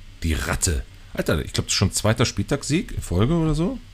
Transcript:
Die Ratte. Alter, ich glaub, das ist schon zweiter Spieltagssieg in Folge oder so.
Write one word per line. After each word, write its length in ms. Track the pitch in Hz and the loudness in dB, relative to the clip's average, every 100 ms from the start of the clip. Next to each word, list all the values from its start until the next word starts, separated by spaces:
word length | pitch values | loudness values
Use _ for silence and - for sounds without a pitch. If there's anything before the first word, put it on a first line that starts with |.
| - - | -14 -6
Die 120 | 82 | -2
Ratte. 480 | 71 71 90 - 71 - - - | 0 0 0 0 -2 -4 -14 -14
Alter, 300 | - - 85 | -6 0 0
ich 80 | - | 0
glaub, 140 | - - | -4 -2
das 60 | |
ist 60 | - | 2
schon 140 | 98 | 2
zweiter 320 | - 104 113 | 2 2 4
Spieltagssieg 680 | 127 - - 139 - 156 - | 2 0 -2 -2 0 -2 -2
in 100 | - | -6
Folge 320 | - 87 123 | -2 2 4
oder 200 | 170 160 | 4 2
so. 240 | 147 180 254 - | 2 0 -2 -8